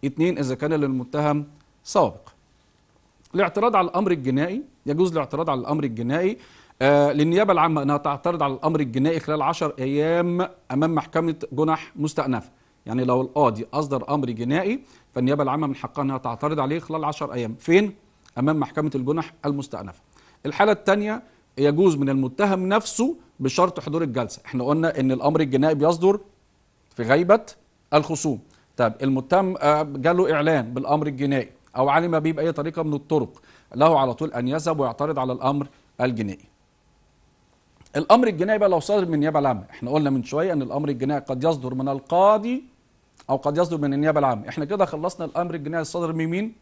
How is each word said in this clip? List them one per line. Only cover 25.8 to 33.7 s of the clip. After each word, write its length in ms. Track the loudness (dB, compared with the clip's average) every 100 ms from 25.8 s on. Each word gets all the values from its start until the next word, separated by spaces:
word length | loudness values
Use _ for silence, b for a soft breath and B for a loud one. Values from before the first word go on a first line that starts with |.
| 2 4 2 2 -4 _ _ _ _ _ _ -8
في 80 |
غيبة 420 | 2 4 6 4 4 -20 _ _ _
الخصوم. 460 | 2 2 -2 -2 -4 -8 b b 0
طب 160 | 0 0
المتهم، 560 | -2 -2 2 2 2 0
آه، 260 | 2 2
جاله 500 | 0 -2 0 2 2
إعلان 400 | 2 2 2 0
بالأمر 340 | -6 0 0 0
الجنائي 420 | -4 0 0 -2 _ _ -2
أو 140 | 2
علم 300 | 2 2 0
بيه 140 | 0
بأي 180 | 0 -2
طريقة 320 | -2 -6 -4
من 100 | -4
الطرق، 480 | -4 0 -2 -2 -10 b b b